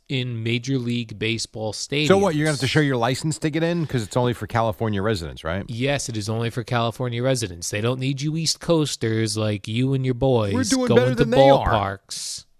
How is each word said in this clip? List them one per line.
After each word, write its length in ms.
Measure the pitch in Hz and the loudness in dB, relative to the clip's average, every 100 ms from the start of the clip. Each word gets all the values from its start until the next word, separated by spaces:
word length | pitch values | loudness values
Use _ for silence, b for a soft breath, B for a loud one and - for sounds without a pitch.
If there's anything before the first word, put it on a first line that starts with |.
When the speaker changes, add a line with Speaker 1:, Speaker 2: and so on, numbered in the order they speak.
| _ | _
Speaker 1:
in 340 | 135 123 117 | -6 -4 -6
Major 360 | 113 120 123 135 | -2 -4 -2 -2
League 400 | 120 120 117 101 | -2 -4 -6 -4
Baseball 540 | 110 113 - 110 110 | -4 -2 -6 -8 -8
stadiums. 320 | - - 143 151 | -8 -4 -2 4
Speaker 2:
So 100 | 196 | 4
what, 160 | 202 | 4
you're 100 | 151 156 | 2 0
gonna 60 | |
have 60 | 143 | 0
to 60 | 131 | 2
show 120 | 156 | 2
your 160 | 143 127 | 2 2
license 420 | 117 131 160 - | 0 0 -2 -2
to 100 | 160 | -2
get 120 | 151 | -2
in? 220 | 165 175 151 | 0 -2 -2
'Cause 160 | 127 | -4
it's 120 | 101 127 | -2 0
only 160 | 123 | 0
for 140 | 117 104 | -2 -2
California 560 | 117 113 98 113 101 | 0 0 0 -2 0
residents, 420 | 101 107 78 64 | 0 0 -4 -8
right? 200 | 80 95 - | -6 -4 -6
Speaker 1:
Yes, 400 | 113 135 143 - | -4 -2 -2 -4
it 80 | 113 | -6
is 120 | 101 | -4
only 200 | 110 113 | -4 -4
for 120 | 127 | -4
California 580 | 113 120 117 - 127 117 | -4 -2 -2 -4 -6 -2
residents. 480 | 127 131 104 87 87 | 0 0 -4 -8 -6
They 100 | 104 | -2
don't 180 | 117 131 | -2 -2
need 220 | 131 135 | -2 -2
you 140 | 151 160 | -4 -2
East 220 | 156 - | -2 -4
Coasters 760 | - 165 147 - 113 110 110 107 | 0 2 2 -2 -2 0 0 0
like 300 | 107 104 - | -2 -2 -4
you 260 | 110 131 | -2 0
and 100 | 135 | 0
your 100 | 127 | -2
boys 400 | 120 135 120 104 | 0 2 2 2
Speaker 2:
We're 80 | 240 | 0
doing 220 | 214 262 247 | 0 0 4
Speaker 1:
going 100 | 226 | 4
Speaker 2:
better 100 | 247 | 4
Speaker 1:
to 60 | 240 | 2
Speaker 2:
than 140 | 226 | 4
they 200 | 247 139 | 8 8
are. 160 | 233 95 | 8 6
Speaker 1:
ballparks. 800 | 107 98 98 - - - - - | 2 0 -4 -10 -10 -10 -12 -14